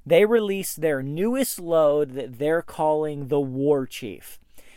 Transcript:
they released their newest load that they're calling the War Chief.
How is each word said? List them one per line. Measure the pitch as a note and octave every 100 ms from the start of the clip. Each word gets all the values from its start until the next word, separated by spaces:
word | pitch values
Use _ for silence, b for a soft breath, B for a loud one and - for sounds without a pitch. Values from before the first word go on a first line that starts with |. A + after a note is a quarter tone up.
they | C#3 E3+
released | G#3 A#3 G#3 G3 - -
their | D#3 C3+
newest | C3+ D#3 A3 C4 B3+ -
load | E3+ D#3+ D3+ D3 C#3
that | C3 B2 A#2+
they're | D3 E3+
calling | - - D#3 D#3 D3+ C#3+ C3+
the | C#3+
War | C3+ C3 C#3+ C#3 B2+
Chief. | - A2+ F2 - - - b b